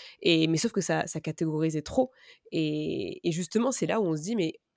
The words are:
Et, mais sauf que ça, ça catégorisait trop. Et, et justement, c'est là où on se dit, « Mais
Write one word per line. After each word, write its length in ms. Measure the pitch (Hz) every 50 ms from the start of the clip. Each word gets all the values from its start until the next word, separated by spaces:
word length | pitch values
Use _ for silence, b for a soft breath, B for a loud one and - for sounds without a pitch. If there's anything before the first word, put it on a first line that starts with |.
| B B B B
Et, 240 | - 170 170 160 160
mais 120 | 160 160 156
sauf 140 | - 233
que 100 | - 196
ça, 260 | 170 - 165 156 - 170
ça 120 | - 160
catégorisait 600 | - 160 151 - 170 160 156 151 160 160 156 151
trop. 300 | 147 - - 262 254 254 b b b b b b b -
Et, 760 | - 165 156 151 151 151 151 156 - - 98 87 - - - 170
et 40 |
justement, 400 | 160 170 180 - - 220 240 262
c'est 160 | 254 - - 160
là 120 | 180 226
où 60 | 214
on 100 | 170 156
se 60 | 151
dit, « 140 | 151 196 233
Mais 180 | 220 170 160 - - _ _ _